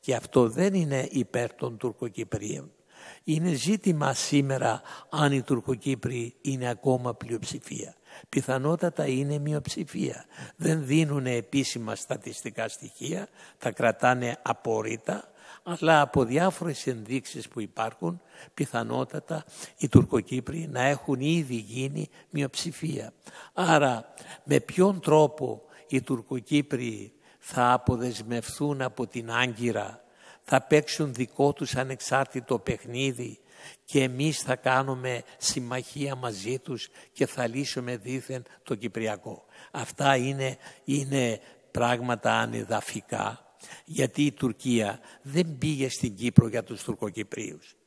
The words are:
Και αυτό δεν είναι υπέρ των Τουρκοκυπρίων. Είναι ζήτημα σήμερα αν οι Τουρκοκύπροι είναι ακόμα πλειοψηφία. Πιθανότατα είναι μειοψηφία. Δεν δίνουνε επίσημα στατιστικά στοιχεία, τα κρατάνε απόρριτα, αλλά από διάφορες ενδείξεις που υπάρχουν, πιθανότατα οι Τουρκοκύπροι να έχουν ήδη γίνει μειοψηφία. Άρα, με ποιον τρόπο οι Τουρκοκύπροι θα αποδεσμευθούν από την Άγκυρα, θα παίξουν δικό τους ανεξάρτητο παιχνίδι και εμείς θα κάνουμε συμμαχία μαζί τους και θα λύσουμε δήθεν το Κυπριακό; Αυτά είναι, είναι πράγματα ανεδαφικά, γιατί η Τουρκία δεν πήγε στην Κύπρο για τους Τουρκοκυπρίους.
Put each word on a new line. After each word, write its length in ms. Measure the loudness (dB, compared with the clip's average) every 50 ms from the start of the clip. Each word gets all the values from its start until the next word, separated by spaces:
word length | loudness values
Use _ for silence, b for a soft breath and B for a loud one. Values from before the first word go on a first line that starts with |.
Και 140 | 0 -2 -2
αυτό 340 | -2 -2 2 4 6 6 6
δεν 260 | 4 2 2 2 4
είναι 340 | 2 2 2 0 -2 -2 0
υπέρ 440 | 0 -2 -2 0 0 -2 -2 -2 -4
των 220 | -6 -8 -8 -6
Τουρκοκυπρίων. 960 | -4 -6 -6 -4 -4 -8 -8 -6 -8 -8 -6 -6 -6 -4 -6 -8 -8 -10 -14 _ _ _ B B B B B B B B
Είναι 280 | -2 0 2 2 2
ζήτημα 640 | 0 2 2 2 0 2 4 2 2 4 2 0 0
σήμερα 680 | 0 0 2 4 4 4 4 0 2 2 2 0 0 B B B B B B
αν 220 | 0 2 4 4
οι 100 | 4 2
Τουρκοκύπροι 920 | 2 0 -2 0 0 -2 -4 -2 -2 -4 -4 -2 -4 -6 -4 -4 -6 -8 -10 _
είναι 280 | _ -4 -4 -2 -2 -4
ακόμα 460 | -4 0 2 2 2 2 0 -4 -4
πλειοψηφία. 800 | -6 -6 -6 -6 -6 -6 -8 -10 -10 -10 -10 -10 -10 -10 -12 -14 _ B B B B B B
Πιθανότατα 760 | -2 -2 0 2 0 0 2 0 0 2 0 -2 0 0 -2
είναι 320 | 0 0 0 0 0 -2 -2
μειοψηφία. 840 | 0 0 -2 -2 -2 -4 -6 -6 -8 -6 -4 -4 -2 -2 -4 -8 -14 B B B -16 B B
Δεν 300 | -2 0 2 2 2 2
δίνουνε 480 | 4 4 4 4 4 2 0 0 0 0
επίσημα 600 | -2 -2 0 0 0 0 0 -4 -6 -4 -6 -6
στατιστικά 720 | -6 -6 -6 -6 -6 -6 -12 -12 -10 -10 -10 -6 -6 -6 -6
στοιχεία, 600 | -6 -10 -16 -16 -14 -10 -8 -6 -6 -6 -8 -10 B B B B B B
τα 120 | -4 -4
κρατάνε 680 | -2 2 2 2 2 4 4 2 4 2 0 -4 -6 -4
απόρριτα, 920 | -4 -4 -4 -4 -2 -2 -2 -2 -2 -4 -6 -6 -4 -6 -6 -6 -8 -16 B B B B B B
αλλά 380 | B -8 -6 0 6 6 8 6
από 240 | 6 4 4 2 2
διάφορες 640 | 4 2 2 2 2 0 0 -4 -4 -4 -4 -4
ενδείξεις 640 | -4 -4 -4 -6 -4 -6 -6 -4 -6 -10 -10 -12 -10
που 120 | -8 -8
υπάρχουν, 600 | -8 -8 _ -4 -4 -4 -4 -4 -4 -4 -4 -4 B B B B B B B
πιθανότατα 880 | -4 -4 -2 -2 -4 -2 -2 -2 -2 -2 -4 -6 -10 -8 -6 -8 -8 -8 B B B B B B B
οι 100 | -4 8
Τουρκοκύπροι 800 | 8 8 8 8 2 0 0 0 -6 -6 -6 -6 -8 -6 -8 -6
να 120 | -2 2
έχουν 380 | 2 2 2 0 -2 -4 -2 0
ήδη 340 | 2 2 2 2 2 -2 -4
γίνει 540 | -6 -6 -8 -6 -6 -6 -4 -4 -6 -8 -8 B B B B
μειοψηφία. 840 | -4 -2 -2 -2 -4 -6 -6 -6 -6 -6 -6 -6 -4 -6 -8 -10 _ _ B B B B B B
Άρα, 600 | B -2 4 6 6 6 6 4 2 0 -6 -12 B B B B B B B
με 160 | 2 2 2
ποιον 400 | 2 0 4 4 6 6 4 2
τρόπο 600 | 4 6 8 8 8 6 4 -2 -4 -4 -6 -8 -12 B B B B
οι 140 | B -2 -2
Τουρκοκύπροι 1120 | 0 0 -4 -4 -2 -6 -8 -8 -4 2 2 2 2 2 -4 -4 -4 -4 -6 -8 -12 -14 _ b b b b b
θα 340 | -16 -6 0 4 6 6
αποδεσμευθούν 1120 | 6 6 4 2 0 2 -2 -4 -4 -6 -6 -4 -4 -4 -4 -6 -4 -2 -2 -2 0 0
από 240 | -2 -4 -2 -4 -6
την 240 | -6 -4 -8 -6 -2
Άγκυρα, 760 | 0 2 2 0 0 -2 -2 0 0 0 -4 -6 -10 -16 -20 B B B B B B B B
θα 160 | 2 2 2
παίξουν 540 | 4 6 4 4 6 2 -4 -2 -2 -4 -2
δικό 380 | -4 -4 -4 2 4 4 4
τους 240 | 4 0 -4 -4 -2
ανεξάρτητο 840 | -2 -2 -2 -4 -8 -2 0 2 2 2 0 -4 -8 -2 -2 -2 -2
παιχνίδι 800 | 0 -4 -4 -4 -6 -8 -4 -2 -2 -2 -2 -4 -8 -10 -10 _ B B B B B B B B _
και 180 | 0 2 2
εμείς 360 | 2 2 0 0 0 0 0 -2
θα 140 | 0 -2 -2
κάνουμε 640 | 0 2 2 4 4 2 0 -4 -4 -4 -4 -4 -4 -8 B B B
συμμαχία 760 | -4 -2 -2 -2 -4 -4 -6 -6 -6 -8 -8 -6 -4 -4 -4
μαζί 440 | -4 -6 -6 -6 -6 -6 -6 -6 -6
τους 300 | -6 -8 -8 -8 -10 -12 B B B B
και 140 | _ -2 -2
θα 200 | 0 0 -2 -4
λύσουμε 500 | -2 -2 -2 -4 -4 -4 -6 -6 -6 -8
δήθεν 460 | -8 -6 -6 -8 -6 -6 -8 -10 -10 -10 B B B
το 120 | _ -6 -6
Κυπριακό; 720 | -4 -4 -6 -4 -4 -4 -4 -4 -6 -8 -12 -14 -14 -16 B B B B B
Αυτά 460 | -10 -8 -8 -8 -6 0 2 4 4
είναι, 400 | 4 2 -2 -2 -2 -4 -6 -6 B B B B B B
είναι 560 | -2 -2 -2 0 0 0 2 2 2 0 -4 B B B B _ _
πράγματα 600 | _ 0 2 2 2 0 0 -2 -2 0 2 2
ανεδαφικά, 1200 | 2 2 0 -2 -2 -6 -4 -2 -2 -4 -4 -4 -8 -10 -8 -6 -4 -4 -4 -4 -6 -8 _ -20 _ B B B B B B
γιατί 380 | -8 0 0 0 0 2 2
η 100 | 0 0
Τουρκία 680 | 2 0 -2 -2 -2 _ 0 2 2 4 2 0 -2 -6 B B B B
δεν 360 | _ -4 0 0 0 0 0 -2
πήγε 300 | 0 0 0 0 -2 -2
στην 260 | -2 -2 -4 -4 -4
Κύπρο 340 | -2 -2 8 8 8 8 8
για 160 | -2 -4 -4
τους 180 | -4 -10 -10
Τουρκοκυπρίους. 960 | -8 -8 -6 -4 -4 -6 -4 -6 -8 -8 -6 -8 -8 -8 -10 -12 -18 -20 -20 _ _